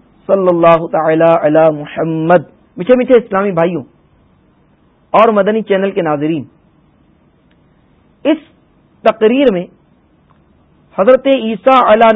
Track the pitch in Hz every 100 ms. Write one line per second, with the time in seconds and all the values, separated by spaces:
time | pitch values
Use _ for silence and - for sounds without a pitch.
0 | _ _ - 196 185 175 165 165 165 160
1 | 160 160 165 165 151 156 160 151 147 -
2 | 160 160 160 175 - _ _ - 180 247
3 | 247 247 - 190 202 175 170 170 120 _
4 | _ _ _ _ _ _ _ _ _ _
5 | _ 180 226 208 196 220 214 196 196 190
6 | 165 151 151 160 120 _ _ _ _ _
7 | _ _ _ _ _ _ _ _ _ _
8 | _ _ - 311 _ _ _ _ _ _
9 | - - 220 254 269 180 180 _ _ _
10 | _ _ _ _ _ _ _ _ _ -
11 | 196 254 277 269 220 220 - 262 233 214
12 | 226